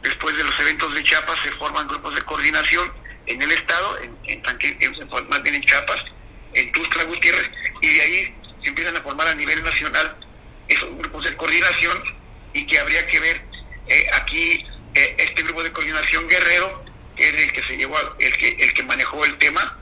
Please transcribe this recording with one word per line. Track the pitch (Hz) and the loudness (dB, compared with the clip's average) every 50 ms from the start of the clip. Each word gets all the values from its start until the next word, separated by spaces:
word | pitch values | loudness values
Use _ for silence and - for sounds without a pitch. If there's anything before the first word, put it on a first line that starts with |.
después | - 131 147 - - 156 151 | -2 -2 -4 -2 -2 -2 -2
de | 156 156 | -2 -2
los | 139 135 143 | -2 0 2
eventos | 147 151 156 156 165 160 143 | 2 0 2 0 -2 -4 -2
de | 156 | 0
Chiapas, | 147 - 156 156 151 160 165 160 | 2 4 2 4 2 0 -4 -4
se | - 143 | -4 -6
forman | 139 - 147 151 151 151 151 143 | -6 -4 -6 -4 -2 -2 -4 -4
grupos | 147 147 147 151 143 | -6 -6 -6 -4 -4
de | 147 | -4
coordinación | - - 156 156 143 151 151 156 151 147 160 170 175 175 - - - - - - - | -4 -4 -4 0 0 2 2 2 2 4 2 2 0 -2 -6 -12 -16 -16 -18 -14 -8
en | - 117 123 | -6 -4 -2
el | 139 147 | 0 0
Estado, | 165 156 - - 165 175 190 208 - - | 0 0 0 0 0 0 0 -2 -4 -6
en, | - 120 117 - - | -8 -12 -14 -14 -8
en | - - 110 | -8 -8 -4
Tanque-, | - 127 127 - - 143 143 - | -4 -6 -4 0 -2 -2 0 0
en, | - 131 135 - 139 - 117 123 127 127 | 0 0 0 -4 -12 -6 -6 -6 -2 -2
más | 139 143 | -2 0
bien | 139 151 143 | 0 0 0
en | 143 | 2
Chiapas, | 139 139 139 143 143 - - - - - - - - - - - - - - | 2 4 4 4 2 0 -4 -4 -4 -10 -14 -18 -20 -20 -20 -20 -20 -4 -2
en | 127 131 117 | 0 0 0
Tuxtla | - - 165 - - - 165 | 0 -2 0 0 0 0 0
Gutiérrez, | 160 175 170 - 170 180 175 - - - - - - - - | -2 -2 2 2 4 4 4 0 -2 -6 -6 -6 -6 -4 0
y | - 147 147 | 2 4 6
de | 156 | 6
ahí | 151 156 175 185 196 - - - - - - - | 4 4 2 0 -2 -2 -8 -12 -20 -20 -20 -8
se | - 143 | -8 -6
empiezan | 143 151 165 175 170 | -4 -2 -4 -2 -4
a | 165 | -4
formar | - 139 143 143 160 | -6 -6 -4 0 0
a | 165 160 | 0 0
nivel | 147 147 147 156 151 | 0 0 0 0 0
nacional | - 160 156 - 151 151 - 156 156 160 - - - - - - - - - - - - | 0 0 0 0 -2 0 0 0 0 0 -2 -10 -18 -20 -20 -20 -20 -20 -20 -20 -2 0
esos | - - - - - - | 0 0 0 -4 -6 -8
grupos | - - - - - | -10 -10 -8 -4 -4
de | - - | -4 -4
coordinación, | - 160 160 156 175 185 185 175 - 165 170 170 180 - - - - - - - - - - - | -2 0 2 4 4 4 4 4 4 2 2 0 -2 -4 -8 -10 -12 -18 -20 -20 -18 -18 -8 -8
y | 147 143 | -6 -2
que | - - 147 | 2 2 2
habría | 147 147 151 165 165 | 4 4 2 0 2
que | 165 165 156 | 2 0 2
ver, | 160 165 170 - - - - - - - - - - | 2 2 0 -2 -6 -14 -16 -16 -16 -16 -16 -16 -2
eh, | - 131 147 - - - | 4 4 4 4 4 2
aquí, | 135 - - 147 160 170 165 - - - - - - - - - | 0 0 0 -2 0 2 2 0 0 -2 -8 -14 -16 -18 -2 2
eh, | 139 139 - - - | 2 2 2 4 0
este | 160 156 - 160 | 0 0 2 -2
grupo | 160 156 160 165 | -2 -2 -4 -4
de | 165 165 | -4 -4
coordinación | 165 165 156 151 156 156 151 151 156 160 165 165 | -4 -4 -4 -2 -2 -2 0 2 2 2 2 2
Guerrero, | 185 180 180 170 175 175 185 190 190 - - - - - - - - | 2 4 6 4 4 4 2 0 -4 -10 -14 -16 -20 -20 -20 -16 0
que | - - 151 | 2 2 4
es | 143 151 156 | 4 4 2
el | 147 | 0
que | - - | 0 -4
se | - - 131 | -4 -4 -4
llevó | 143 131 135 143 | -4 -4 -2 -2
a, | 156 147 - - - | -2 -2 -2 -2 0
el | - 131 127 | 0 2 2
que, | - - 117 117 - | 2 2 0 2 4
el | 139 - | 2 4
que | - - | 4 2
manejó | - - 123 131 127 - - 147 151 | 0 0 0 0 0 -2 0 2 0
el | 147 143 | 0 2
tema | - 151 147 147 - 135 - - - | 4 2 2 4 2 0 0 -4 -12